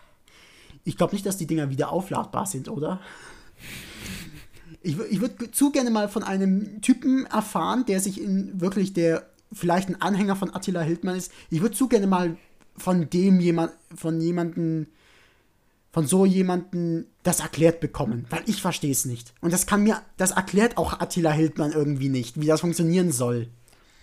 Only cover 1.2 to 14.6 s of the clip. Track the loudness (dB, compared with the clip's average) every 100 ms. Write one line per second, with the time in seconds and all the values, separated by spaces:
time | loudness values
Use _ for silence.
1.2 | -4 -6 -4 -2 -2 -2 -2 -4 -4 -4
2.2 | -4 -4 -6 -6 -8 -6 -6 -6 -10 -20
3.2 | -20 -20 -20 -20 -16 -16 -16 -16 -12 -12
4.2 | -14 -18 -20 -20 -20 -10 -6 -4 -2 -2
5.2 | -2 -4 -6 2 2 4 2 2 0 -2
6.2 | -4 0 2 2 0 -2 2 2 2 0
7.2 | 0 -4 -2 -2 0 0 0 0 -2 -4
8.2 | -2 -2 -2 -2 -2 0 -2 2 2 2
9.2 | -4 _ _ -4 0 0 0 -2 0 0
10.2 | 0 0 -4 -6 -4 -2 -2 -2 -2 -4
11.2 | -8 -14 -6 -2 0 0 2 2 4 2
12.2 | 2 -4 _ _ _ -8 0 0 2 2
13.2 | 6 6 6 2 0 -4 _ -8 -4 -2
14.2 | 0 0 -2 -2